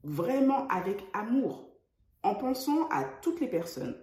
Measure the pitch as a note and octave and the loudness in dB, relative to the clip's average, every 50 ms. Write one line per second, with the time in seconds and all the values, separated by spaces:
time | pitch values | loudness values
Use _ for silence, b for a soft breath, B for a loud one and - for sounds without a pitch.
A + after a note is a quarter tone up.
0 | - D3 D3 D#3+ E3+ G#3 C4 C#4 C4+ C4+ C4+ C4+ C4+ - F#3 F#3 F#3 F#3+ G3+ - | -10 -6 -2 -2 0 2 4 4 6 6 4 4 2 0 0 0 0 -2 -2 -4
1 | - - - G#3 G#3+ A#3 B3 C4+ A#3+ - - - - - - _ _ _ _ _ | -6 -6 -6 -4 -2 0 2 2 2 0 -2 -6 -12 -18 -20 _ _ _ _ _
2 | _ _ _ _ - G3+ G3+ - C4 B3+ C4 - - D4 D4 D#4+ D#4+ - - - | _ _ _ _ 0 0 0 0 0 0 -2 0 0 2 2 2 2 2 0 0
3 | - - - - - E4+ - - C#4+ - - E3 E3+ - - C3 B2+ B2 - - | -2 -2 -6 -4 -2 -2 0 0 0 0 0 -2 -2 -4 -6 -6 -6 -6 -8 -10